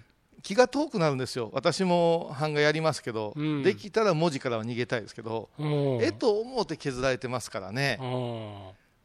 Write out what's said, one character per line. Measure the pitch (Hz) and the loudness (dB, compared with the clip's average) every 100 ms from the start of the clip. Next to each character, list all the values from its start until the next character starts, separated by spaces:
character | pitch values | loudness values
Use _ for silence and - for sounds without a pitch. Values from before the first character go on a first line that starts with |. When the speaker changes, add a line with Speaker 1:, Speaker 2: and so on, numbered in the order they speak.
| - _ _ - | -18 _ _ -18
Speaker 1:
気 | - 202 | -4 4
が | 247 | 4
遠 | 269 302 | 4 -2
く | 214 | 2
な | 160 | 2
る | 131 | 2
ん | |
で | 127 | -2
す | 131 | -4
よ。 | 113 | -4
私 | 135 143 156 | 0 0 2
も | 185 175 170 165 - 139 | 2 4 4 2 0 -4
版 | 151 | 0
画 | 147 | 4
や | 147 | 4
り | 156 | 4
ま | 160 | 2
す | - | 0
け | - | -4
ど、 | 110 107 147 | -4 -4 -4
Speaker 2:
う | |
ん。 | 151 147 | -2 2
Speaker 1:
で | 147 208 | 2 0
き | 208 | -2
た | 220 | 0
ら | 214 | 2
文 | 156 170 | 4 2
字 | 135 | 0
か | 131 | -2
ら | 117 | -2
は | |
逃 | 110 117 | -2 -4
げ | 120 | -2
た | 123 | -2
い | |
で | 98 | -4
す | - | -12
け | |
ど、 | 113 113 - - | -6 -6 -8 -8
Speaker 2:
う | 151 | -2
ん。 | 147 139 123 | 0 0 2
Speaker 1:
絵 | 285 | 0
と | 190 262 208 | 0 2 2
思 | 240 262 | -2 -4
う | 196 | -4
て | 160 | -4
削 | 147 123 | -6 -2
ら | 135 | 0
れ | 127 | 0
て | 123 | -2
ま | 123 | -6
す | - | -6
か | 107 | -8
ら | 95 | -6
ね。 | 117 139 117 | -2 0 0
Speaker 2:
あ | 127 127 120 113 107 101 98 95 _ _ | -2 -4 -4 -6 -10 -12 -16 -20 _ _